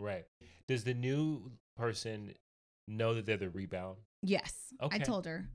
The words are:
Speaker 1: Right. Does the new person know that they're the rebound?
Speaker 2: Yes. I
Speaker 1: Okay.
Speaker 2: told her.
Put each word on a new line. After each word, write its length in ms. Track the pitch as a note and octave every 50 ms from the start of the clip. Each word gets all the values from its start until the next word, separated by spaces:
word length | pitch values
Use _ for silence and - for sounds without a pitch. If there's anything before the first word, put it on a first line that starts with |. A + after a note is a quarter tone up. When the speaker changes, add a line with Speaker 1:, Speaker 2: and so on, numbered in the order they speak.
| G2+
Speaker 1:
Right. 220 | G#2 G2 F2+ E2 - _ _ - - - - - -
Does 160 | C3 A#2+ G#2
the 120 | B2+ B2
new 560 | A#2+ B2 B2+ C3+ D3 D#3 D#3 D3+ C3 F#2 C3 A#2+ - _ _ _ -
person 560 | A#2 A#2 G#2+ - - A2+ A2 G#2+ G#2 G2+ - - _ _ _ _ _ _ _ _ _ -
know 260 | G#2+ A2 A2+ A2+ A#2
that 140 | A2+ G2+ G#2+
they're 100 | G#2+ G2
the 120 | G2 F#2
rebound? 480 | E2 F#2+ G2 F2 F#2+ F2+ F2+ F#2+ F#2+ - - _ _ _
Speaker 2:
Yes. 520 | - F#3 G3 - - - - - - - - -
I 60 | -
Speaker 1:
Okay. 140 | D3 F#3 G#3+ -
Speaker 2:
told 240 | C4 A3+ F#3+ F3 E3+
her. 200 | D#3+ - F#3 -